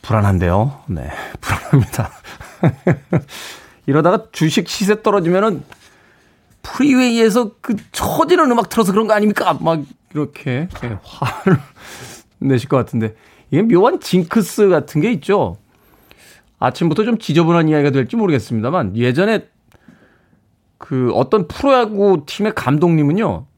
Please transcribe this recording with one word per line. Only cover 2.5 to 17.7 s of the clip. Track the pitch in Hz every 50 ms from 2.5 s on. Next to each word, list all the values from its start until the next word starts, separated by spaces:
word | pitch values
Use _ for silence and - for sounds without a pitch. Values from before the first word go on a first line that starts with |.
| - - - 151 - - _ 185 - -
<laughs> | - _ - 156 - - - - - - - - - - _ _ _ -
이러다가 | 135 151 160 175 190 220 220 -
주식 | - - 156 156 156 - 175 -
시세 | - - 208 190 208 208
떨어지면은 | - 226 202 202 170 165 180 190 202 226 190 139 139 _ - _ _ - _ _ _ _ _ _ _ _ _ _ _ _ _ _
프리웨이에서 | _ - - - 247 294 262 254 254 247 233 233 226 220 190 247 240 202 - _
그 | - - 226 202 - _
처지는 | - - - - - - 320 285 359 359 320 262
음악 | 240 233 214 -
틀어서 | - 233 220 175
그런 | 185 208 226 208
거 | 220
아닙니까? | 208 208 214 208 - - 185 156 135
막 | - 160 165 160 139 - - _ _ _ -
이렇게, | 151 147 139 - - - 147 123 127 160 185 - -
네, | - 120 110 92 _
화를 | - - - - 123 - - - 190 185 - - - _ - - - - -
<laughs> | - - - - - _ _ _
내실 | - 135 135 123 - -
것 | 151 131
같은데. | 117 - - 117 110 107 107 _ _ - _ _ _ _
이게 | - 151 208
묘한 | 226 233 170 196 254 359 -
징크스 | - - - 180 175 - - 226 196 - - - 208 196
같은 | 180 156 143 - - 151
게 | 151 226 247
있죠. | - - - 196 202 143 95 85 - _ _ _ _ _ _ _ _ _ _ - _ - - - _ _ _ _ _
아침부터 | - 127 131 - 175 170 170 147 214
좀 | 233 233 220
지저분한 | - - 151 156 170 160 170 170 160
이야기가 | 156